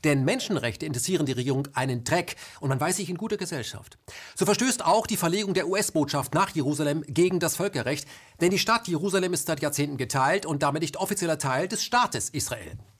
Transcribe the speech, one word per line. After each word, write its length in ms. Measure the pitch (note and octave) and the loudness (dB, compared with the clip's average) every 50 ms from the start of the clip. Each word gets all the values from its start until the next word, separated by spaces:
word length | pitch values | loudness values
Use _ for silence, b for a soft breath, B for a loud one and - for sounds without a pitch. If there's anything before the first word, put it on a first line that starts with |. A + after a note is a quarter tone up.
| - | 4
Denn 220 | D#3+ C#3+ C#3 C3 | 4 4 4 4
Menschenrechte 580 | D3 B3 B3+ B3+ - G3+ C#3+ A#2+ A#2+ G#2+ - D#3+ | 2 2 0 0 -2 -2 0 0 -2 -4 -4 -6
interessieren 440 | D#3 C3 A#2+ A#2+ - F#3 E3 D#3 | -4 -4 -2 -2 0 0 0 0
die 40 | C3+ | 0
Regierung 360 | C3 B2 B2 C3+ C3+ C3 C#3+ C#3 - | 0 -2 0 0 0 0 -2 -2 -2
einen 300 | C3 C3 C3 B2+ A#2+ A#2+ | -2 0 0 -2 -2 0
Dreck 340 | - D#3+ F3 F3 - - B B B B B | 0 0 0 0 -2 -8 B B B B B
und 100 | - C3+ | -2 -2
man 100 | C3+ B2+ | 0 0
weiß 180 | - E3+ F3+ | 0 0 0
sich 100 | - G3 | -2 -4
in 100 | D3+ F3+ | -6 -6
guter 200 | E3+ G#3 A3 G#3+ | -6 -4 -4 -4
Gesellschaft. 640 | G3+ F#3 E3+ F3 C#3 A2 - - G2+ - - - _ _ B B B B B B | -4 -4 -6 -6 -6 -6 -8 -10 -12 -16 -18 -20 _ _ B B B B B B
So 100 | B F#3+ | B 2
verstößt 380 | E3+ G#3 - A#3+ C4 A#3+ - - | 2 4 4 2 0 0 0 4
auch 220 | G#3+ G#3 A3 A3 | 4 4 4 4
die 100 | - G#3+ | 0 -2
Verlegung 380 | F#3+ - E3 E3+ G#3 G#3+ G3 F#3 | 0 2 2 2 2 0 0 0
der 140 | F#3 - | 0 0
U-S-Botschaft 680 | E3+ F#3+ G3+ G#3 - - D#3+ D3 C#3+ - C#3+ C3+ - - | 0 0 0 0 0 2 0 0 2 0 -2 -2 0 2
nach 160 | G#3+ G3 F#3+ | 2 2 2
Jerusalem 540 | - D#3+ C3 C3+ D3 D3 D#3 D3 D3 D#3+ C#3+ | 0 0 0 0 0 2 2 0 0 0 -2
gegen 340 | - C3 D#3 F3 F#3 F#3 F3 | -2 2 4 4 4 4 2
das 160 | F3 D#3+ - | 0 0 0
Völkerrecht, 520 | - F3 G3+ F#3+ C#3+ A2 A#2+ D3 D3+ - B B B B B B B | 0 -2 -2 0 -2 -2 -2 -2 -4 -6 B B B B B B B
denn 80 | E3+ F3 | 2 4
die 80 | F#3+ | 4
Stadt 300 | F#3 - - A3+ A3+ A3+ | 4 2 2 2 2 2
Jerusalem 460 | - E3+ D3 E3 G3+ F#3+ G3 F3+ F#3 F3+ | 0 -2 0 0 2 2 2 2 2 -2
ist 120 | D#3 - | -2 -2
seit 160 | - D#3+ C#3+ | -2 -2 0
Jahrzehnten 360 | - D3 C#3 - C#3+ D3 C#3+ | 0 -2 0 0 0 -2 0
geteilt 500 | A#2+ B2+ B2 - C#3 C3 C#3 F3 G3+ G3 | -4 -4 -2 2 2 4 4 4 2 0
und 160 | D3+ D#3 C#3 D#3 | -2 -2 2 2
damit 180 | C#3+ C#3+ D#3 | 2 2 0
nicht 160 | E3+ D3+ - | -2 -4 -2
offizieller 400 | E3 F#3+ F#3 G#3 - F3 E3 D#3+ | -4 -2 -2 -2 -2 0 0 0
Teil 300 | D3+ - C#3 B2+ C3 E3+ | 0 0 0 0 0 0
des 160 | F#3 - - - | -2 -2 -4 -4
Staates 460 | - - A#3+ B3 - - B2 - - | 0 2 2 2 2 0 -4 -4 -4
Israel. 500 | - D3+ - - B2 A2+ F2+ E2 - - - - _ | -4 -6 -4 -4 -6 -8 -8 -12 -14 -14 -16 -18 _